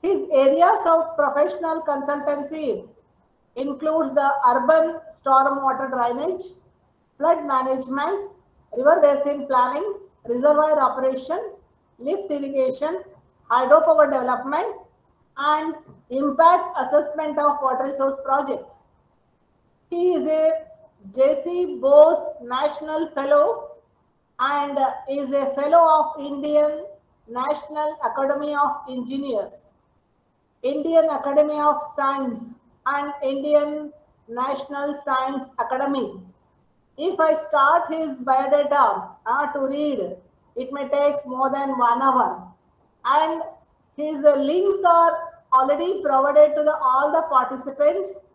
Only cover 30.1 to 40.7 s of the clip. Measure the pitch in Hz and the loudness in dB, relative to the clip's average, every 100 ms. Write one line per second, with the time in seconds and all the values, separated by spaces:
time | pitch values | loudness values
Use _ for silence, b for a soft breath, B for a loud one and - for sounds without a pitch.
30.1 | _ _ _ _ _ 254 294 330 330 320 | _ _ _ _ _ -4 -4 2 2 2
31.1 | 285 285 285 302 302 294 294 - - 277 | 0 0 2 2 2 0 0 -4 -4 -2
32.1 | 277 262 226 - - _ _ 262 285 294 | -2 -4 -8 -14 -20 _ _ -6 -4 -6
33.1 | 285 269 269 294 294 294 302 302 - _ | -6 -4 -4 2 2 2 -6 -10 -18 _
34.1 | _ _ 240 262 269 277 285 285 285 - | _ _ -6 -4 -6 -8 -6 -6 -6 -4
35.1 | 262 262 277 - - 233 262 285 277 220 | -2 -2 -6 -10 -10 -6 -4 -2 -2 -4
36.1 | - - _ _ _ _ _ _ - 330 | -10 -20 _ _ _ _ _ _ -6 -6
37.1 | 392 320 311 - 294 294 330 - 320 311 | 0 2 0 0 2 4 2 0 -6 -6
38.1 | 262 254 262 277 294 285 285 240 - - | -6 -2 0 2 0 2 2 2 0 -8
39.1 | - 226 277 285 285 269 285 294 247 175 | -12 -4 -2 -2 -4 -4 -2 -4 -4 -6
40.1 | - _ _ _ - 254 | -10 _ _ _ -12 -8